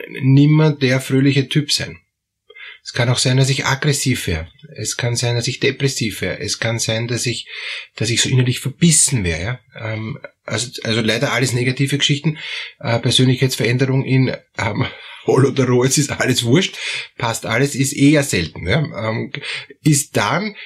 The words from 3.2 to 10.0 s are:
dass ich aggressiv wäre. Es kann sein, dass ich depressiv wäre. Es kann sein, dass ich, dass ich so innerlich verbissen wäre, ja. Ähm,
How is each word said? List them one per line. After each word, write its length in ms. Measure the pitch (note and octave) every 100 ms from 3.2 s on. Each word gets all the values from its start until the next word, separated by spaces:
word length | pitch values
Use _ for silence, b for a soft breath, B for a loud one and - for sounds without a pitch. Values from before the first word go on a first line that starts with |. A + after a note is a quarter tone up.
| C3 C3
dass 140 | C3
ich 160 | C#3 -
aggressiv 640 | C3+ D3+ C#3 C3 B2 -
wäre. 200 | D#2+ E2 _ - -
Es 180 | G#2+ -
kann 220 | A#2+ A#2
sein, 180 | A#2+ A#2+
dass 140 | A#2+
ich 100 | -
depressiv 640 | B2 B2+ C#3 - A2 F#2
wäre. 180 | F#2 D#2
Es 180 | D#2+ -
kann 220 | A2+ A2+
sein, 300 | - A2 A#2+
dass 160 | A#2+ B2
ich, 200 | A2+ - B B B B -
dass 120 | A2+
ich 120 | A#2
so 80 | -
innerlich 320 | B2+ B2+ B2+
verbissen 640 | C#3 - E3+ - - B2+ F2
wäre, 160 | D#2+
ja. 180 | G2 B2+ _ -
Ähm, 440 | A2 A2